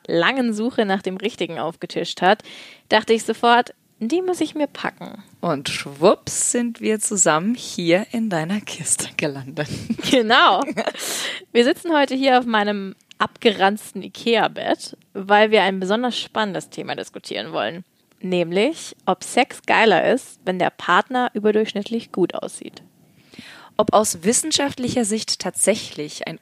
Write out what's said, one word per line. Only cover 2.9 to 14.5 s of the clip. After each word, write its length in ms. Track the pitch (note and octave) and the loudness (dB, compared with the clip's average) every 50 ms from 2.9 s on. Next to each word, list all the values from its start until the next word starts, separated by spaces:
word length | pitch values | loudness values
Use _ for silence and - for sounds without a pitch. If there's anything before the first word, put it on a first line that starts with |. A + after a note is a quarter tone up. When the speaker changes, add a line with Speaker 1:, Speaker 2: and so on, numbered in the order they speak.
| - G#3+ G#3+ - | 2 2 4 4
Speaker 1:
ich 120 | A3+ A3 - | 2 2 0
sofort, 500 | - A3 - - A#3+ A#3+ A#3+ A#3+ - - _ _ _ _ - | -2 -2 2 4 4 6 4 4 0 -4 _ _ _ _ -8
die 220 | G#3+ A#3 D#4 F4+ | -4 -2 -2 0
muss 180 | F#4 F4+ F4+ E4 | 0 0 -2 -2
ich 140 | D#4+ D4+ - | -2 -4 -2
mir 140 | D#4 C#4+ C#4 | -2 -4 -4
packen. 540 | - - - - - - F3 - - G3+ G3 _ - - | -4 -6 -6 -6 -6 -8 -12 -16 -16 -16 -20 _ -12 -6
Speaker 2:
Und 260 | - F3 D3+ C3+ C#3 - | -2 -2 -2 -2 -4 -6
schwupps 800 | - - - C#3+ C#3+ C#3 D#3+ G3+ G#3+ - _ - - - - - | -8 -8 -8 -10 0 4 6 6 6 4 _ -6 -4 -2 -2 0
sind 300 | - A#3+ A#3+ A#3+ A3+ - | 0 0 -2 -2 -4 -4
wir 180 | G#3+ G#3+ G#3+ G#3+ | -2 -2 -2 -2
zusammen 560 | - - A3 F#3 E3+ E3 D3+ D#3 F3 G#3+ A#3+ | -2 -2 0 2 4 4 4 4 2 0 -2
hier 520 | - - - - - F3 E3 E3 F#3 G#3+ - | -4 -6 -10 -6 -2 2 2 2 2 2 -2
in 180 | - A#3 A3+ A3 | -4 -4 -2 -2
deiner 320 | F3+ D#3+ D#3 E3+ G3+ G#3+ | -2 -2 -2 -2 -4 -4
Kiste 460 | - - - - D3 - - - - - - - | -6 -8 -12 -8 -6 -4 -4 -4 -4 -6 -6 -4
gelandet. 500 | E3+ D3 C#3 C#3 C3 C3+ D#3 D#3 D3 - - - - - A3+ - - - | -4 -4 -4 -6 -10 -10 -8 -8 -6 -6 -8 -8 -6 -6 -6 -6 -2 2
Speaker 1:
Genau. 520 | C#4+ B3+ A3+ G#3+ A#3+ C#4+ F4 C#4+ G3 F#3 C#4 D4+ B3 F#3 - - - - - - - - - - - - - - | 2 4 4 6 6 6 6 6 4 4 0 -2 -4 -4 -4 -4 -6 -6 -8 -8 -6 -6 -6 -8 -8 -10 -8 0
Wir 120 | - A#3 A#3+ | 2 4 4
sitzen 280 | C4 F4+ - - E4+ D#4+ | 4 2 0 -2 0 2
heute 200 | D4 C#4 C4+ C4 | 2 2 2 0
hier 240 | C4 C4+ C4+ B3+ B3 | 0 2 4 4 4
auf 80 | B3+ | 4
meinem 480 | A#3+ A3+ G#3+ G#3 G#3 G#3 G3+ G3 F#3+ - - _ - - - | 2 0 0 0 0 -2 -4 -6 -10 -12 -16 _ -12 -6 -4
abgeranzten 800 | G#3 - - - - A#3 G3+ - F#3+ G3 G#3 G#3+ - - - G3 | -4 -4 -2 0 2 2 4 4 4 2 2 0 -6 -12 -12 -12
Ikea-Bett, 960 | F3+ G3 - - - A#3+ A#3 G#3+ F3 - | -12 -12 -12 -4 0 2 2 4 2 2